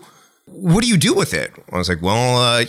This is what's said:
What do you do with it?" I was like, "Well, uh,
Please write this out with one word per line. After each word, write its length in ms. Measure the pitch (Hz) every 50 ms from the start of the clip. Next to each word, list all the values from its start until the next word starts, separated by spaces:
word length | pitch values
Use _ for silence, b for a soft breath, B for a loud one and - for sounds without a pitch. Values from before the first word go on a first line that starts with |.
| B B B B B B B B B
What 360 | - - - 196 175 160 226
do 80 | 247 240
you 80 | 214
do 160 | 160 147 226 381
with 180 | 392 - -
it?" 200 | - 76 57 - - - - -
I 60 | -
was 120 | 92 87 92
like, 120 | 87 78
"Well, 360 | 85 92 104 117 127 127 123 123
uh, 180 | 123 120 120 117 123